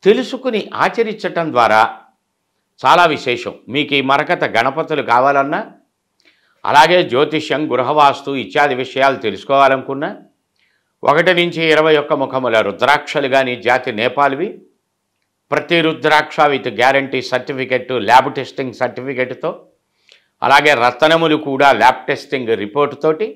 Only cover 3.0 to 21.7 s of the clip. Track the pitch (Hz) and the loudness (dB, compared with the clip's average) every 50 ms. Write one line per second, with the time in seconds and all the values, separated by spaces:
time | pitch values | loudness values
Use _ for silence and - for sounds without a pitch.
3 | 175 165 151 120 - 131 120 117 - - 85 - _ - 110 143 147 139 143 139 | 4 2 2 -2 -4 -4 -4 -4 -6 -10 -12 -14 _ -8 -4 -4 -4 -2 -2 -2
4 | 135 131 139 143 151 151 180 151 156 127 95 110 117 131 135 156 160 160 156 143 | 0 2 0 0 0 -2 -2 -4 -4 -2 0 0 0 0 -2 -4 -6 -4 -4 -6
5 | 120 117 117 123 127 139 143 139 139 139 160 185 226 - - _ _ _ _ _ | -2 0 2 2 2 2 2 0 0 -2 -4 -8 -8 -10 -16 _ _ _ _ _
6 | _ _ _ _ _ _ _ _ _ _ _ _ _ - 117 143 156 165 175 180 | _ _ _ _ _ _ _ _ _ _ _ _ _ 2 4 6 6 6 6 2
7 | 170 117 113 127 147 151 - 156 - - 143 135 156 139 123 123 127 120 147 151 | 2 0 0 0 0 0 0 -6 -4 -4 -4 -4 -4 -2 -2 -2 -2 0 2 4
8 | 147 143 135 - - - 139 135 113 98 - 147 147 147 131 123 131 104 - 131 | 4 4 2 0 -6 -8 -8 -8 -8 -4 -2 0 0 0 0 -4 -6 -6 -2 0
9 | 131 135 135 110 - 110 98 95 - - 139 139 139 135 135 135 127 - 135 135 | 0 2 0 0 -4 -6 -6 -6 -6 -2 2 2 4 4 2 0 -4 -8 -10 -8
10 | 147 180 208 - - _ _ _ _ _ _ _ _ _ _ _ _ _ _ _ | -8 -10 -10 -14 -20 _ _ _ _ _ _ _ _ _ _ _ _ _ _ _
11 | - - 143 156 175 190 185 170 175 175 160 165 165 160 156 151 156 160 156 147 | 0 2 2 2 4 2 2 2 0 -2 -2 -4 0 2 2 4 4 4 4 2
12 | 143 - 160 139 135 120 123 131 127 123 113 113 107 98 98 98 120 127 143 147 | 2 0 -2 -2 -2 -4 -4 -4 -2 0 2 2 2 0 -2 0 2 2 2 2
13 | 147 - - 156 139 135 127 135 135 127 123 117 98 113 123 135 131 135 117 104 | 0 -4 -6 -4 -2 0 0 0 0 0 -4 -4 0 0 0 0 0 -4 -6 -2
14 | 113 127 - - 143 143 135 135 170 214 - - - _ _ _ _ _ _ _ | -4 -4 0 0 0 0 0 -2 -6 -8 -8 -14 -20 _ _ _ _ _ _ _
15 | _ _ _ _ _ _ _ _ _ _ 143 147 147 - 170 170 160 156 156 127 | _ _ _ _ _ _ _ _ _ _ -4 -4 -2 0 -2 0 0 0 -2 -2
16 | 123 151 151 151 151 151 - - 156 147 143 131 101 123 107 101 120 131 135 139 | 0 2 2 2 0 -2 -2 0 0 2 2 -2 -4 -6 -4 0 0 2 2 2
17 | 135 131 139 131 120 - - 127 123 - 143 131 131 110 123 127 127 - 131 123 | -2 -2 -6 -8 -6 -4 -6 -6 -6 -6 -8 -8 -6 -4 -4 -4 -4 -4 -6 -4
18 | 104 98 117 127 131 139 131 139 131 - - - 143 127 107 - 123 104 107 - | 0 4 4 4 4 2 -4 -8 -10 -10 -8 -8 -8 -8 -6 -6 -6 -6 -6 -8
19 | 123 135 139 120 127 123 131 - - 160 190 - - _ _ _ _ _ _ _ | -10 -10 -4 -4 -4 -6 -6 -8 -8 -8 -8 -8 -16 _ _ _ _ _ _ _
20 | _ _ _ _ _ _ _ _ - 123 135 147 147 151 147 123 117 123 123 - | _ _ _ _ _ _ _ _ 0 4 4 4 6 4 2 4 2 0 2 2
21 | 160 156 165 165 165 160 151 151 156 147 135 131 143 139 | 2 2 4 4 2 2 0 0 -2 -4 -2 2 4 4